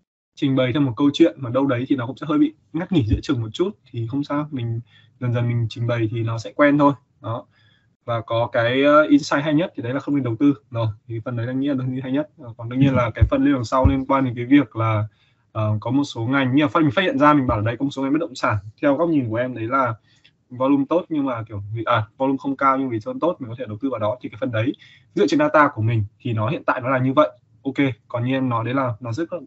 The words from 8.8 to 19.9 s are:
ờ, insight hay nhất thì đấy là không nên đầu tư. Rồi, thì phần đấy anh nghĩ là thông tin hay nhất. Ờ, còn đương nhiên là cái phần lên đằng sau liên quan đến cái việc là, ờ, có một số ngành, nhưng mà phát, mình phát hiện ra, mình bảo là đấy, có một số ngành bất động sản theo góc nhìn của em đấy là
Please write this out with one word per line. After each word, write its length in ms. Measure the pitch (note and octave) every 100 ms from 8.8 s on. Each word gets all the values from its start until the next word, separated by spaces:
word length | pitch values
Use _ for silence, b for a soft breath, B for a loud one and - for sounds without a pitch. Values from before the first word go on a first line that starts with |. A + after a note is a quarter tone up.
ờ, 200 | C#3+ D3+
insight 400 | D3+ C#3+ C#3+ D3
hay 100 | D#3
nhất 200 | D3+ F#3+ -
thì 80 |
đấy 100 | A#2+
là 60 | C#3
không 160 | C#3+ C#3+
nên 80 |
đầu 120 | B2 A2
tư. 140 | C#3+ C#3 _
Rồi, 160 | A#2 A2 G#2 -
thì 120 | A2+ B2+
phần 100 | A#2+
đấy 120 | A#2+
anh 120 | C3
nghĩ 80 | C#3
là 80 | C3
thông 140 | C3
tin 100 | -
hay 100 | -
nhất. 180 | C#3 D4+ -
Ờ, 160 | A#2 -
còn 120 | A#2
đương 100 | B2+
nhiên 140 | C#3
là 160 | B2+ A#2+
cái 140 | A2+ A2
phần 140 | C#3
lên 100 | C#3
đằng 100 | C3+
sau 240 | A2+ C3 C3+
liên 160 | C3+ C3
quan 200 | C3+ C3
đến 100 | A#2
cái 100 | A#2+
việc 300 | C#3+ C3+ A2+
là, 320 | A2+ G#2+ G#2+ _ _ _ _
ờ, 260 | A2 G#2+ G#2+
có 120 | A#2
một 120 | C3+
số 220 | C#3+ A#2+ A2+
ngành, 260 | C#3 C3 C3+
nhưng 100 | D3
mà 40 |
phát, 100 | E3+
mình 100 | D3+
phát 100 | D#3
hiện 180 | F#3 C3+
ra, 140 | D3
mình 140 | D3 B2+
bảo 100 | A2
là 60 |
đấy, 140 | A2 A#2+
có 40 |
một 80 | C#3
số 100 | C3
ngành 120 | C3+
bất 60 | D3+
động 160 | E3+ -
sản 220 | C3 G#2 G#2 -
theo 140 | C#3+ C#3
góc 140 | E3+
nhìn 200 | D3+ A#2
của 60 | A2+
em 200 | B2+ A#2
đấy 120 | A2+
là 260 | C3+ B2